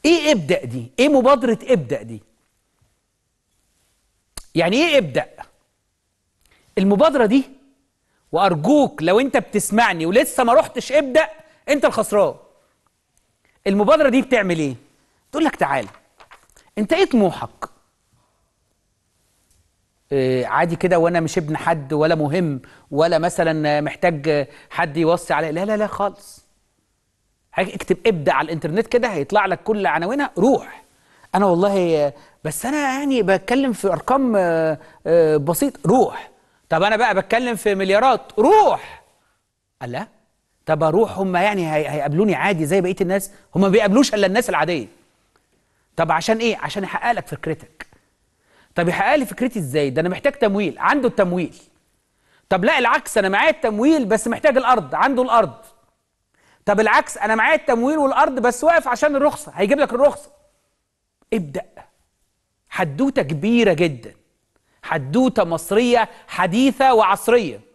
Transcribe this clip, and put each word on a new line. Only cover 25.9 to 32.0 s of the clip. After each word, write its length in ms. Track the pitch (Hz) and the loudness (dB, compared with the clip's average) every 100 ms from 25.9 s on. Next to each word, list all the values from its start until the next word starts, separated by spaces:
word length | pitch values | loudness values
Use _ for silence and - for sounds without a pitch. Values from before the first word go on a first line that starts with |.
| - 202 - - - _ _ _ _ _ _ _ _ _ _ _ | -4 -6 -6 -20 -20 _ _ _ _ _ _ _ _ _ _ _
حضرتك 220 | - 185 | -4 -4
اكتب 220 | 196 - 185 233 | -6 -6 -2 -2
ابدأ 260 | 175 143 | 0 -2
على 140 | 139 156 | -2 -2
الإنترنت 400 | 165 165 185 226 | -6 -4 -4 -2
كده، 220 | 247 233 | -2 -2
هيطلع 380 | 175 143 208 196 | -4 -2 -2 0
لك 160 | 170 | -4
كل 240 | - 214 185 | -4 -2 -2
عناوينها، 440 | 156 175 277 285 - | -2 -2 -4 -4 0
روح. 460 | 226 262 - - _ _ _ _ _ | 2 2 -4 -20 _ _ _ _ _
"أنا 120 | 185 196 | 0 2
والله، 640 | 170 202 196 175 156 | 2 2 0 0 0